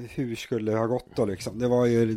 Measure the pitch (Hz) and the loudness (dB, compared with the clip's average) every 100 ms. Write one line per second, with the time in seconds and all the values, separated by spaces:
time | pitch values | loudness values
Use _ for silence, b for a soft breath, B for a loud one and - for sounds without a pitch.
0 | 117 - 123 113 - 117 107 110 113 123 | -10 -6 -6 -6 -6 -4 0 0 0 -2
1 | - - 104 92 - 107 123 123 120 117 | -4 -2 -2 -2 -8 -4 2 4 4 4
2 | 113 | 2